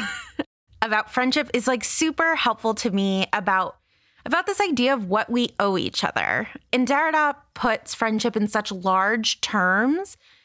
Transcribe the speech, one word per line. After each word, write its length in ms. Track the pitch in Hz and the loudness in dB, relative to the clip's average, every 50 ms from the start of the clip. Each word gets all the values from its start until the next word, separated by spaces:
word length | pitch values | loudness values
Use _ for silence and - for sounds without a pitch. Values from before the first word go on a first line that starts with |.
| 214 - - - - - - - - | -2 -4 -8 -10 -12 -12 -8 -8 -8
<laughs> 380 | - _ _ _ _ - - - | -8 _ _ _ _ -4 -4 -2
about 280 | 226 214 214 208 - | 0 2 0 0 0
friendship 380 | - 254 254 254 254 302 294 - - | 0 0 2 2 2 0 -2 0 -2
is, 100 | 247 - 262 | 0 2 2
like, 160 | 254 226 - | 0 0 0
super 520 | - - - 320 320 - - 330 330 320 | -2 0 0 0 0 2 2 2 2 2
helpful 400 | - - 247 220 - - 226 220 | 2 2 0 0 0 0 -2 -2
to 160 | 214 - 233 | 0 -2 0
me 340 | 185 196 196 196 196 190 190 - - | 2 2 2 2 2 2 0 0 -2
about, 440 | 208 185 208 190 190 180 - - - _ _ _ _ _ _ _ _ _ | -2 0 2 0 2 0 -2 -6 -14 _ _ _ _ _ _ _ _ _
about 200 | - 277 339 359 | -2 0 0 0
this 160 | 392 392 - | -2 0 0
idea 320 | 415 370 294 233 247 262 277 | 0 0 2 2 2 2 2
of 160 | 247 202 175 | 0 0 0
what 200 | 190 214 - - | 0 0 0 0
we 180 | 233 247 240 - - - | 0 0 0 -2 -2 -2
owe 180 | 202 202 190 180 | -2 0 0 0
each 260 | - - - - - | -2 -4 -4 -4 -4
other. 440 | - - - - - 101 127 220 - - - - _ | -2 -2 -2 -2 -2 -2 -2 -4 -6 -10 -18 -8 _
And 160 | - 247 254 233 | 0 0 2 2
Derrida 480 | 277 285 320 320 311 311 302 294 285 - _ _ _ | 2 0 2 0 2 2 2 0 -2 -4 _ _ _
puts 400 | - - 247 220 - - - - | -4 -2 -2 -2 -2 -4 -10 -4
friendship 420 | - 233 226 220 214 - 240 - 220 | -2 -2 0 0 0 0 0 0 0
in 100 | 208 208 | -2 0
such 240 | - 214 208 - | 0 -2 -4 -4
large 680 | 202 185 180 190 185 190 190 202 226 233 214 - - - | -8 -4 0 2 2 2 2 2 0 0 0 -2 -2 -4
terms 760 | - - - 208 180 180 185 202 233 262 302 359 392 - - - _ _ _ _ | -4 -2 0 2 4 4 4 4 4 2 2 0 -2 -6 -10 -16 _ _ _ _